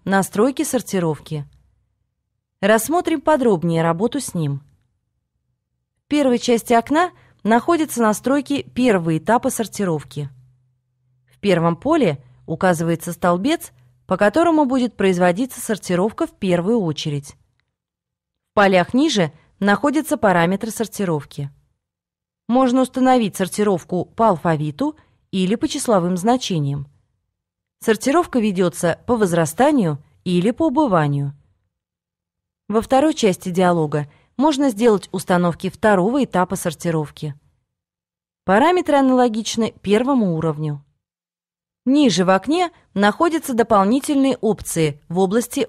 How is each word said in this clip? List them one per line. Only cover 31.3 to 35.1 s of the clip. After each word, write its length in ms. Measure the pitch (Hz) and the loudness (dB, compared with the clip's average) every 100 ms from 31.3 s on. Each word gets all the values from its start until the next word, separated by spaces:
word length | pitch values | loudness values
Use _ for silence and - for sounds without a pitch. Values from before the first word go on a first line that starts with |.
| - _ _ _ _ _ _ _ _ _ _ _ _ - | -10 _ _ _ _ _ _ _ _ _ _ _ _ -4
Во 140 | 214 | -4
второй 320 | 214 262 311 | 2 2 2
части 340 | 311 208 170 185 | 2 0 0 -4
диалога 640 | 175 180 170 151 151 147 _ _ - | 0 2 2 0 -4 -6 _ _ -2
можно 320 | 302 269 277 | 0 2 0
сделать 400 | 202 233 196 - | 2 2 2 -2